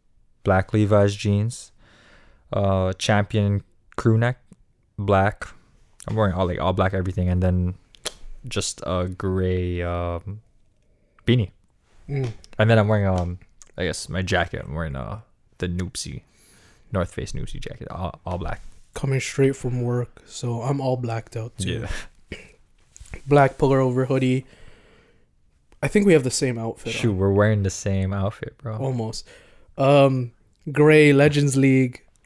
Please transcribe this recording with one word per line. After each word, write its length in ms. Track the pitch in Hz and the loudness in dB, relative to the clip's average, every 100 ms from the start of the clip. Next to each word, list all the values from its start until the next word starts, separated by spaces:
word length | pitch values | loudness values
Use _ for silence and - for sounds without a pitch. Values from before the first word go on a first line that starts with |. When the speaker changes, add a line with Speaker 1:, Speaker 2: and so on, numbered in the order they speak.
| _ _ _ _ | _ _ _ _
Speaker 1:
black 280 | - 95 95 | 2 2 2
Levi's 420 | 107 101 104 101 101 | 0 4 4 4 0
jeans. 560 | 104 101 110 - - _ _ _ _ _ _ _ _ | 0 0 -2 -6 -16 _ _ _ _ _ _ _ _
Uh, 400 | - 98 95 92 | -2 0 0 0
Champion 720 | 95 - 104 101 107 101 101 - _ _ - | -2 0 0 2 0 0 0 -4 _ _ -2
crew 220 | 117 110 | 2 2
neck, 200 | 120 127 _ - _ _ _ - | 0 -4 _ -20 _ _ _ -8
black. 500 | 101 95 98 - - - _ _ _ _ - | 0 2 2 -2 -12 -18 _ _ _ _ -6
I'm 80 | 110 | 0
wearing 180 | 104 | 0
all, 120 | 90 90 | 2 -2
like, 140 | 87 | 0
all 120 | 87 | -2
black 180 | 95 95 | 0 0
everything, 340 | 98 92 90 90 | 0 -4 -2 0
and 140 | 90 | 2
then 320 | 92 90 90 92 _ _ - - - - 127 | 2 2 0 -4 _ _ -12 -12 -14 -14 -8
just 360 | 104 - - - | -6 -6 -8 -6
a 220 | 90 92 | -4 -4
gray, 720 | 92 95 92 92 92 90 87 | -4 -4 -2 0 0 -2 -4
um, 600 | 87 87 87 85 - 107 - _ _ _ _ _ _ _ - | -4 -4 -6 -8 -10 -14 -18 _ _ _ _ _ _ _ 0
beanie. 240 | 123 95 - _ _ _ _ - | 2 0 -8 _ _ _ _ -10
Speaker 2:
Mm. 240 | 143 127 104 - - | -6 -6 -8 -14 0
Speaker 1:
And 100 | 107 | 4
then 100 | 113 | 4
I'm 100 | 104 | 4
wearing, 180 | 107 98 | 2 2
um, 320 | 92 87 87 - _ - - | 0 -2 -6 -14 _ -20 -8
I 60 | |
guess 240 | 87 - - | -6 -6 -6
my 100 | 85 | -6
jacket. 440 | 92 90 85 - - | -2 -2 -2 -6 -10
I'm 80 | |
wearing, 220 | 76 80 67 | -8 -8 -8
uh, 240 | 55 107 - _ _ _ | -10 -12 -16 _ _ _
the 100 | 90 | -6
Noopsy, 540 | 87 90 - - - - _ _ _ _ _ _ | -6 -8 -10 -12 -14 -18 _ _ _ _ _ _
North 240 | 95 87 | -4 -4
Face 160 | - 92 | -6 -8
Noopsy 280 | - - - | -8 -8 -8
jacket, 260 | - - - | -10 -12 -14
all, 300 | 87 92 - - | -10 -10 -10 -10
all 100 | 90 | -8
black. 240 | 82 80 - - - | -8 -10 -12 -20 -18
Speaker 2:
Coming 260 | - 135 135 | -8 -4 -4
straight 340 | - - 135 | -4 0 0
from 280 | 135 127 123 | 0 -4 -4
work, 380 | 120 123 120 - - | -2 -4 -6 -12 -20
so 360 | - 120 117 | -10 -6 -6
I'm 180 | 120 139 | -4 -4
all 160 | 131 127 | -2 -4
blacked 400 | 120 113 - 113 | -4 -6 -8 -12
out 200 | 113 - | -12 -8
too. 300 | 90 82 - - - - _ | -6 -6 -6 -10 -12 -20 _
Speaker 1:
Yeah. 60 | - - _ _ _ _ _ - - 135 | -18 -18 _ _ _ _ _ -18 -16 0
Speaker 2:
Black 300 | 143 135 - | 4 4 2
pullover 500 | 139 135 131 123 127 | 0 2 0 0 -2
hoodie. 360 | 135 131 131 - - - - _ _ _ _ _ _ _ _ _ _ | 0 0 -2 -4 -16 -20 -20 _ _ _ _ _ _ _ _ _ _
I 60 | 139 | -2
think 180 | 208 | 2
we 100 | 202 | 4
have 100 | 156 | 4
the 80 | 127 | 4
same 260 | - 135 113 | -2 -4 -4
outfit 340 | 113 - 113 | -6 -8 -10
Speaker 1:
Shoot, 180 | 107 117 | -4 -2
Speaker 2:
on. 60 | 95 | 2
Speaker 1:
we're 120 | 98 | 2
wearing 320 | 98 104 107 | 4 4 2
the 80 | 95 | 0
same 420 | - 101 95 95 | -4 -4 -2 -2
outfit, 460 | 98 98 - - - | -2 -4 -6 -12 -12
bro. 180 | 113 110 | -12 -6
Speaker 2:
Almost. 520 | 135 123 113 113 - - _ _ - - | -4 -4 -6 -8 -14 -20 _ _ -20 0
Um, 540 | 135 143 139 131 120 - _ _ 156 | 4 6 6 2 -4 -10 _ _ -8
gray 400 | 143 151 156 147 | 4 6 8 8
Legends 440 | 139 147 147 143 135 | 8 6 4 2 4
League 460 | 135 131 127 - - _ | 4 6 4 -2 -18 _